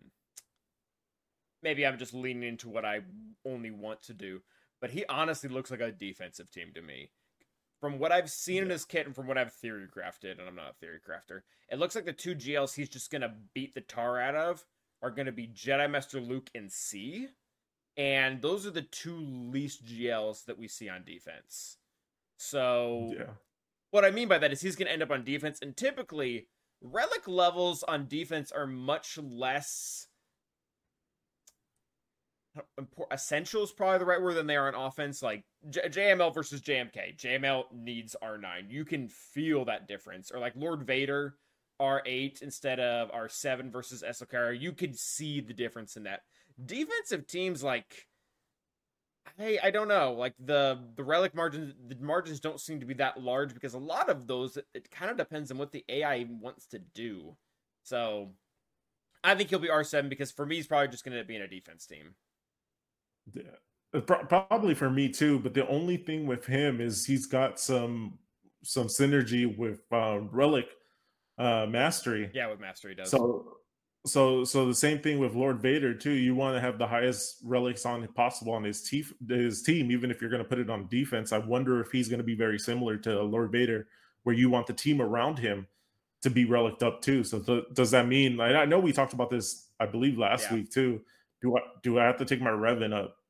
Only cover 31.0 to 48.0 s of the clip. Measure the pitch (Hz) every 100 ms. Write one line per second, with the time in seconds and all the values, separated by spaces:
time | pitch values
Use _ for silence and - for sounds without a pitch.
31 | _ _ _ _ _ _ _ _ _ _
32 | _ _ _ _ _ 147 - - 131 -
33 | - 135 - 151 170 220 202 - 190 185
34 | 180 175 180 165 151 147 135 120 131 -
35 | 143 135 123 107 - _ 151 151 170 160
36 | 202 180 170 165 - 143 147 131 120 104
37 | 92 - 123 131 139 131 123 120 117 117
38 | 113 - 113 107 95 90 98 139 151 151
39 | 117 - - 143 160 143 120 104 98 101
40 | 95 92 - 123 120 123 165 156 127 131
41 | 139 143 143 - _ _ _ - 135 139
42 | 127 131 135 135 143 - 139 131 123 117
43 | 110 120 110 - 139 127 127 123 - 127
44 | 117 - 120 123 120 123 170 147 165 120
45 | - - 156 143 113 110 117 117 104 110
46 | 104 98 _ _ _ - 127 240 311 466
47 | - 165 147 180 185 151 135 120 - -